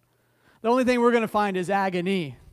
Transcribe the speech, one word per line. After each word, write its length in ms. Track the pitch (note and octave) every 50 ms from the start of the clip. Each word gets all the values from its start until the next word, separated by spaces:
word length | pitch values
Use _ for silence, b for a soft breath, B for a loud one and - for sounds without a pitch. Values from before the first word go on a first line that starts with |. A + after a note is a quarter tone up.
| _ b b b b b b b b b b b
The 80 | b A3
only 160 | A#3+ C4 B3+
thing 160 | A#3+ B3 A#3+
we're 120 | A#3+ A#3+
gonna 160 | A#3 A#3+ A3 -
find 280 | - G#3+ G#3 G3+ F#3+
is 140 | F#3 F3+ D3+
agony. 680 | G3 G3 G3 G3 F3+ F3+ E3+ F#3 G3 F#3 E3 C3+ A#2+ - - -